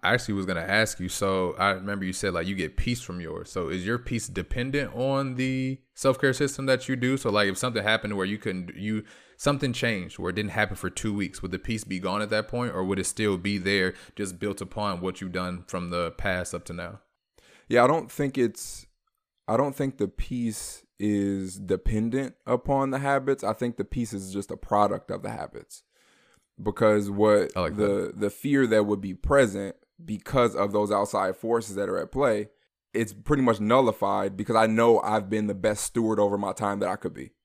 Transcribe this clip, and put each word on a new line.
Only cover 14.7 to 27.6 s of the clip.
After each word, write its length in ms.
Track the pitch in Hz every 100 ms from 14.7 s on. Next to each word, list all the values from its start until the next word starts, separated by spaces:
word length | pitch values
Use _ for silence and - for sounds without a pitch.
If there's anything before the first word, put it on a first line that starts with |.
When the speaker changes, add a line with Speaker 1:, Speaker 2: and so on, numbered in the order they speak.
| - 104 87
Speaker 1:
what 220 | 92 90
you've 100 | 95
done 320 | 92 90 87 85
from 220 | 92 87
the 220 | 87 85
past 420 | - 101 90 90
up 120 | 90 -
to 80 |
now? 260 | 87 87 104 _ _ _ _ _ - _
Speaker 2:
Yeah, 160 | 117 127
I 20 |
don't 240 | 160 -
think 260 | - 139 135
it's, 480 | 117 - - - - _ _ _ _ _ -
I 80 | 113
don't 180 | 143
think 260 | 135 135 131
the 100 | 98
peace 760 | - - 123 117 104 - - _ _
is 580 | 104 104 98 98 95 95
dependent 760 | 95 95 - 107 113 127 135 - -
upon 440 | 123 - 139 135
the 100 | 135
habits. 420 | 139 139 135 135
I 120 | 104
think 240 | 110 123 117
the 80 | 98
peace 260 | 123 113
is 220 | 107 95
just 180 | 98 95
a 60 | -
product 540 | - 104 104 101 -
of 120 | -
the 60 | -
habits. 540 | 113 - - - - _ _ _ _ _ _ _ -
Because 480 | 101 - 110 104 101
what 420 | 101 107 104 90
Speaker 1:
I 60 | 92